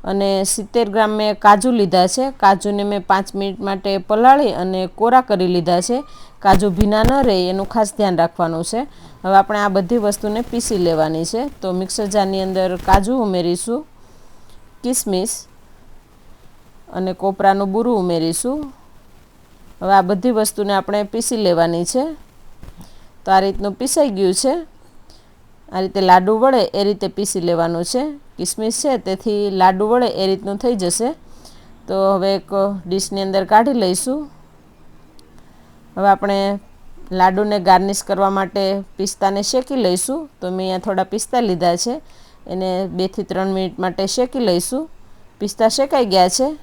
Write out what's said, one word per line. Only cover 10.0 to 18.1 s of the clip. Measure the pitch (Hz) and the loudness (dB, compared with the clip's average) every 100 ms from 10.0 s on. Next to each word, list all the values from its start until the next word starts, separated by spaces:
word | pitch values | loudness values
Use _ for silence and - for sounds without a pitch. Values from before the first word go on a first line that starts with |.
| 208 | 0
વસ્તુને | 208 214 214 | -2 -4 -4
પીસી | 240 240 - 208 175 | -4 -6 -2 0 2
લેવાની | 151 156 160 170 | 2 0 0 -2
છે. | 226 285 - | -4 -6 -6
તો | 190 | -6
મિક્સર | 185 185 - 208 | -4 -4 -4 -2
જારની | 208 190 190 | 0 0 -2
અંદર | 190 190 185 180 - | -2 -2 -2 -2 2
કાજુ | 196 202 262 214 | 2 2 -2 0
ઉમેરીશું, | 185 175 180 - 240 302 - - - - - - - - - | -2 -2 -4 -4 -8 -8 -20 -20 -20 -20 -20 -20 -20 -20 -10
કિસમિસ | 240 254 - 185 214 - - - - - - - _ - - - - - - - - | -6 -4 -2 -2 -4 -8 -14 -20 -20 -20 -20 -20 _ -20 -20 -20 -20 -20 -20 -20 -12
અને | 185 185 | -6 -6
કોપરાનું | 180 196 196 196 196 196 | -2 -4 2 2 2 0
બુરું | 202 240 220 | 0 0 0
ઉમેરીશું. | 180 | 0